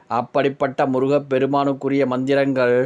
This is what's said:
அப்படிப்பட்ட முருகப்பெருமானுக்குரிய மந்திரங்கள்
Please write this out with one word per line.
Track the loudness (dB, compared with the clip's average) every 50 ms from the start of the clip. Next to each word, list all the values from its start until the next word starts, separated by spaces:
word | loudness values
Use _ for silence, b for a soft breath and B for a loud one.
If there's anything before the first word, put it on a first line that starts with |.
| b b
அப்படிப்பட்ட | -4 -4 -4 -2 -2 0 0 0 0 -2 -4 -4 -2 0 0 0 0
முருகப்பெருமானுக்குரிய | 0 0 2 0 0 0 0 0 0 0 0 0 0 0 0 -2 -2 -4 -2 0 0 0 0 -2
மந்திரங்கள் | -2 -2 0 0 2 2 2 0 2 2 2 2 2 0